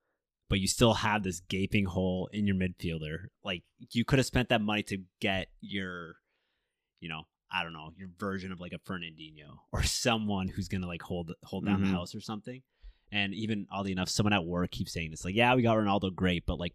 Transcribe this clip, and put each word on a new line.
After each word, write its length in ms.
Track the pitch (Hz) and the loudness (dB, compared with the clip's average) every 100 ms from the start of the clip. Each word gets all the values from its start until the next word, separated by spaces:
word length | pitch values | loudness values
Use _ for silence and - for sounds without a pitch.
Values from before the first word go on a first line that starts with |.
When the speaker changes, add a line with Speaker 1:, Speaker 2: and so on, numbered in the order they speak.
| _ _ _ _ _ | _ _ _ _ _
Speaker 1:
but 100 | 98 | 0
you 80 | 95 | 2
still 260 | - 120 | 6 6
have 300 | 104 110 107 | 6 4 2
this 180 | 95 87 | 0 -6
gaping 440 | - 95 95 107 95 | -4 -2 0 2 2
hole 440 | 92 92 92 90 | 0 0 0 -4
in 140 | 104 104 | -2 0
your 80 | 95 | 2
midfielder. 680 | 92 87 87 80 76 80 92 _ | 0 -2 -6 -4 -6 -8 -10 _
Like, 200 | 101 90 - _ 95 | -8 -8 -8 _ -4
you 120 | 120 113 | 0 4
could 140 | 139 | 4
have 60 | 123 | 4
spent 240 | - 120 | 2 4
that 120 | 117 | 2
money 220 | 107 104 | 4 0
to 160 | 104 101 92 _ | -2 -6 -8 _
get 280 | 104 95 82 - | -2 -2 -4 -10
your, 540 | 107 101 92 90 82 85 _ _ _ _ _ _ _ _ | -8 -6 -6 -8 -12 -16 _ _ _ _ _ _ _ _
you 100 | 85 | -8
know, 140 | 80 80 _ _ | -8 -10 _ _
I 120 | 92 | -4
don't 100 | 85 | -4
know, 180 | 82 78 82 | -6 -14 -14
your 120 | 95 87 | -16 -8
version 340 | 101 95 92 | -4 -4 -6
of, 60 | 90 | -10
like, 120 | 87 | -10
a 60 | 87 | -14
Fernandinho 800 | - 92 85 80 78 76 71 73 _ | -8 -8 -8 -12 -16 -16 -20 -20 _
or 100 | - | 0
someone 640 | - - 127 113 107 101 92 | 0 2 2 2 2 0 -2
who's 220 | - 90 | -4 -4
gonna, 180 | 95 90 | -4 -4
like, 140 | 85 | -8
hold, 300 | - 90 82 - | -6 -6 -6 -10
hold 220 | - 98 95 | -10 -6 0
down 160 | 98 | 2
Speaker 2:
Mm-hmm. 100 | 98 | 2
Speaker 1:
the 60 | 92 | 0
house 180 | 87 110 | -4 -10
or 60 | |
something. 400 | 98 110 98 127 _ _ - - _ | -10 -10 -10 -14 _ _ -20 -20 _
And 200 | 104 101 | -2 -2
even, 340 | 95 110 110 98 | -2 -2 -2 -4
oddly 220 | 95 98 | -4 -2
enough, 160 | 92 90 | 0 0
someone 240 | - 104 | 4 4
at 140 | 104 85 | 4 2
work 260 | 87 87 | 0 0
keeps 220 | - 92 | -2 -6
saying 180 | - 82 | -4 -6
this, 140 | 80 90 | -6 -2
like, 100 | 98 | 4
"Yeah, 180 | 120 127 | 6 6
we 60 | |
got 120 | 117 110 | 6 4
Ronaldo, 400 | 104 101 98 85 | 4 4 2 2
great, 300 | 90 87 - | 2 2 0
but, 120 | 82 | -4
like, 120 | 87 | -4